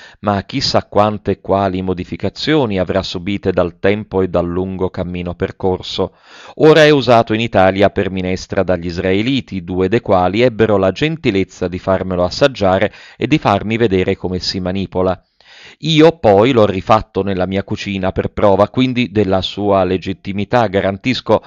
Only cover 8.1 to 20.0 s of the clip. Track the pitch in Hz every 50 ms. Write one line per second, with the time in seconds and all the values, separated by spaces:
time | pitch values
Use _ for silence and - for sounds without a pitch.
8.1 | 92 95 92 92 92 90 - - - 98 95 85 92 87 85 90 85 87 92 95
9.1 | 95 98 107 127 139 127 - - 95 95 85 85 90 92 92 92 107 120 - -
10.1 | 98 90 90 90 95 110 123 127 113 104 110 110 104 98 95 95 92 - 147 156
11.1 | 165 160 - 127 101 98 92 - - - 90 90 87 90 - - 95 90 95 92
12.1 | 92 87 90 90 - - 147 139 127 - 101 92 92 95 107 98 - - - -
13.1 | - - - - 143 156 - 127 101 98 95 101 113 113 117 107 95 95 92 95
14.1 | 98 - - 92 92 90 - - - 98 90 90 92 98 95 87 - 92 92 92
15.1 | 90 - _ _ _ _ _ _ - - - - - _ - 156 165 156 156 165
16.1 | 165 - - 113 98 98 110 131 135 117 107 101 92 95 - - 110 110 104 _
17.1 | - 101 95 98 98 90 90 92 95 98 98 - 107 - - 101 98 95 92 95
18.1 | - - 98 98 - - 95 101 95 95 101 - - 127 127 127 127 120 123 87
19.1 | 95 107 104 95 95 92 95 - - 98 104 101 98 98 92 90 92 92